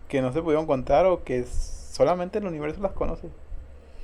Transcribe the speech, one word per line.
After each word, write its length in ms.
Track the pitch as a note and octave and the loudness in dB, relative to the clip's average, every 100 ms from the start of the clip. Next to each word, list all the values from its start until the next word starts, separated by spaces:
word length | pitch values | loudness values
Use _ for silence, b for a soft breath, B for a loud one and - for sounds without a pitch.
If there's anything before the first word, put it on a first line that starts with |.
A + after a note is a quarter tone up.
| - | -4
que 140 | C#3 | 0
no 100 | B2+ | 0
se 80 | D3 | 0
pudieron 220 | E3+ D3+ D#3 | 2 2 2
contar 400 | C3+ A#2+ C#3+ F#3 | 0 4 6 6
o 180 | F3 | 4
que 200 | - B2+ | 0 -2
solamente 920 | B2 - - - - - C3+ F3+ F3+ G#3+ | 0 -2 -2 -6 -4 2 4 4 0 -2
el 80 | G3+ | -4
universo 340 | D#3 D3 D#3+ | -4 -6 -2
las 120 | G3 | -4
conoce. 360 | - D3+ E3 D#3+ - - - - - b b | -2 -2 -4 -8 -14 -10 -10 -10 -16 b b